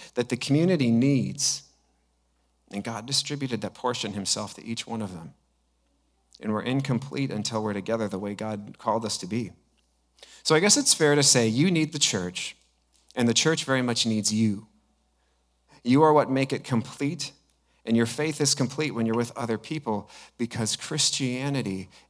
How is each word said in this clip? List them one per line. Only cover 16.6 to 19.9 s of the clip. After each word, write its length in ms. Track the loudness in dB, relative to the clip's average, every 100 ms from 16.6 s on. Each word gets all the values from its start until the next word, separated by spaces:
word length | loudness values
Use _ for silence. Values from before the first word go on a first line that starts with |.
complete, 680 | -2 -2 -2 -4 -4 -4 -8 -14 _ _ _ _ 0
and 80 |
your 120 | 2 2
faith 340 | 0 -4 0
is 140 | 0
complete 380 | 0 -2 -2 -4
when 120 | -2
you're 100 | -2
with 220 | 0 -2 -4
other 220 | -4 -4
people, 500 | -6 -8 -4